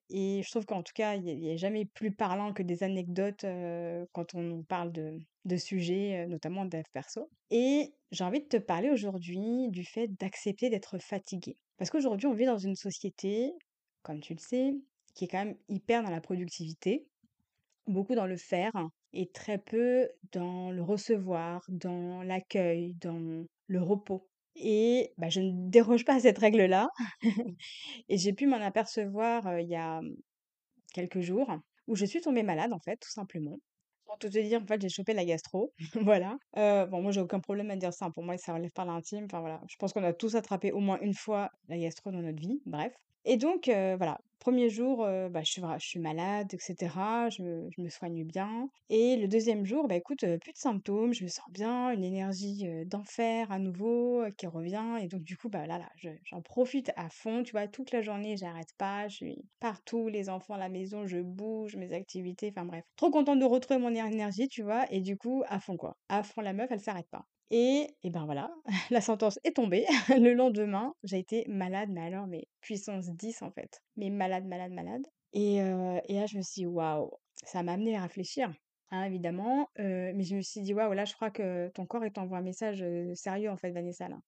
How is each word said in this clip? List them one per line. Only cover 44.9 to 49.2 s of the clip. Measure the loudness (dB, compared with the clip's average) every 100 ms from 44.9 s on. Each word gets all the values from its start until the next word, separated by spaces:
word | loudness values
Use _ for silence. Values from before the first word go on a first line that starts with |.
| 2
euh, | 0 0 -2
bah, | -2
je | -2
suis | -4
vra-, | -4 -4
je | -4
suis | -4
malade, | -2 -2 -2 -2 -4
et | -8
cetera. | -8 -4 -4 -2 0 0 0
Je | -2
me, | -6 -6 -8 -8
je |
me | -8
soigne | -6 -6 -4
bien. | -4 -4 -4 -4 -6 -10 _
Et | 6 6
le | 6